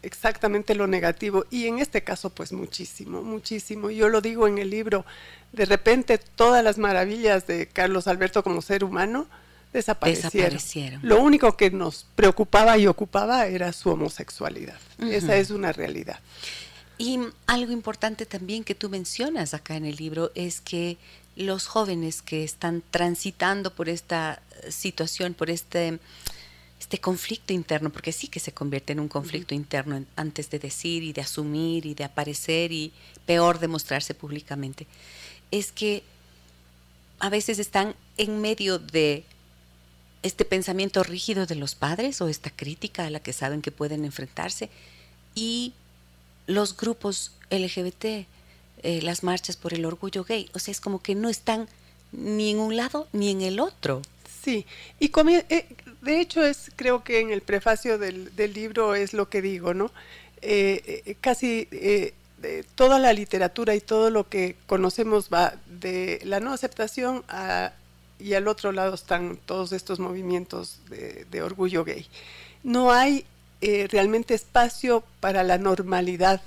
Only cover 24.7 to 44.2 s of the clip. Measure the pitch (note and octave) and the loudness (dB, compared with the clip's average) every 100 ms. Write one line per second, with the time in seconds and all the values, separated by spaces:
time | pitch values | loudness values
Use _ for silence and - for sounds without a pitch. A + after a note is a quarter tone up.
24.7 | - F#3+ - E3 - F3+ E3+ D#3+ E3 - | -8 -8 -4 -6 -4 -6 -4 -4 -4 -4
25.7 | F3 E3+ E3 - - - - - - - | -2 -2 -4 -12 -10 -10 -10 -18 -20 -20
26.7 | _ - - - F3+ - A3+ - F#3+ D#3+ | _ -8 -4 -2 -4 -4 -8 -4 -4 0
27.7 | D3+ D#3 - - D#3+ - - - - C#3+ | -2 -2 -6 -8 -8 -10 -10 -12 -6 -4
28.7 | C#3 - D3 D3+ D3 D3+ D#3+ F3+ C#3+ D3 | -4 -4 -6 -4 -6 -6 -8 -6 -8 -4
29.7 | C#3+ C3+ C#3 C3+ - D#3 D3+ D3 D3+ C#3 | -4 -4 -8 -8 -8 -8 -8 -10 -8 -8
30.7 | - E3 E3+ D#3+ D3 C#3 - D3+ D3+ E3 | -8 -6 -6 -6 -8 -8 -6 -4 -2 -2
31.7 | E3 D#3+ D3 C#3+ - D3 D3 - D#3+ E3+ | -2 -4 -8 -8 -6 -6 -6 -2 0 0
32.7 | E3 D#3 - - - - E3+ E3+ E3 E3 | -4 -8 -12 -20 -18 2 6 6 4 0
33.7 | D#3+ - C3+ - - D3 D3 - C#3+ C3+ | -4 -2 -4 -4 -10 -10 -12 -10 -8 -8
34.7 | C3+ D3+ - - - - - _ G#3 G3 | -10 -18 -20 -20 -20 -20 -20 _ -6 -4
35.7 | - G#3+ G#3 - _ _ - _ _ _ | -4 -2 -4 -8 _ _ -20 _ _ _
36.7 | _ _ _ _ _ G3 G#3 G#3 G#3 G#3 | _ _ _ _ _ -2 0 0 -4 0
37.7 | G3+ G3+ - - - G#3+ G#3+ G#3+ G#3+ G3 | 2 0 -4 -16 -4 -2 0 0 0 0
38.7 | F3+ D3+ D#3+ D3+ D3 - - _ _ _ | -2 0 2 2 2 -6 -20 _ _ _
39.7 | _ _ _ _ _ F#3+ - G#3 F#3+ F#3 | _ _ _ _ _ -8 -2 0 0 0
40.7 | F#3 G3 F#3+ F3+ F3+ - G3 F3+ D#3+ C#3+ | -2 0 0 0 -2 -2 -2 -2 -4 -6
41.7 | - C#3+ E3+ B3+ C4+ F3 D3+ - - C#3 | -4 -4 -2 -2 -2 -4 -4 -8 -10 -12
42.7 | D#3 G#3+ - E3 D3+ - - C3+ D3+ D3 | -8 -10 -6 -6 -8 -10 -6 -4 -4 -8
43.7 | C#3+ D3 D3+ D3 C#3+ | -6 -6 -4 -6 -8